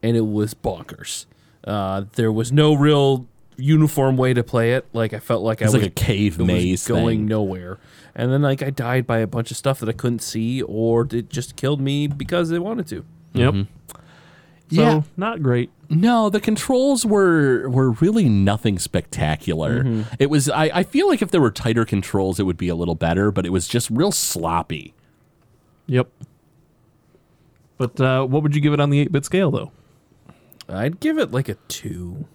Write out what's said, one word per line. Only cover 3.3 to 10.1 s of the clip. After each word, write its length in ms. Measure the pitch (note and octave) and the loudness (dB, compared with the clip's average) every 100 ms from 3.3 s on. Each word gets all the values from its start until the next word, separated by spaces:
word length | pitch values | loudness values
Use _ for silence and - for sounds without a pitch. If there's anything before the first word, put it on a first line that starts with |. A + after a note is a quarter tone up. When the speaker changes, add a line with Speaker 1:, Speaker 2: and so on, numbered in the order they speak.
| _ - - | _ -20 -6
Speaker 1:
uniform 600 | C3+ D#3 D3+ - C3+ C3 | 2 4 4 2 2 2
way 160 | B2+ | 2
to 100 | B2 | 0
play 300 | A#2 A#2+ A#2 | 0 0 2
it. 120 | B2+ - | 0 -2
Like, 200 | A#2 A2 | -4 -4
I 60 | G#2+ | -4
felt 240 | - A#2 | -4 -2
like 180 | G#2+ A2 | -2 0
Speaker 2:
It's 80 | G#2+ | 2
Speaker 1:
I 40 | |
Speaker 2:
like 80 | G#2+ | 2
Speaker 1:
was, 60 | G2+ | 2
Speaker 2:
a 40 | |
cave 440 | - - G2+ G#2 E2+ | -2 -2 2 0 0
Speaker 1:
it 40 | |
was 80 | F2 | 0
Speaker 2:
maze 400 | F2+ F2+ F#2 - | 2 2 -2 0
Speaker 1:
going 320 | A2+ A2+ A2 | 0 2 0
Speaker 2:
thing. 60 | G#2+ | 0
Speaker 1:
nowhere. 500 | A2 G2+ F#2 F2+ F#2+ _ - - - | -2 -2 -6 -12 -16 _ -20 -20 -6
And 160 | B2 | 0
then, 100 | C3+ | 2
like, 220 | C#3+ C3+ | 2 0
I 80 | C#3 | -4
died 340 | C#3 A#2+ B2+ A#2+ | -4 -2 -2 0
by 140 | A2+ | -2
a 80 | A2 | -2
bunch 240 | A#2 A2+ | -4 -6
of 60 | - | -4
stuff 220 | C#3 C3 | -4 -2
that 80 | A2 | -4
I 20 | |
couldn't 320 | A2+ B2 | -4 -4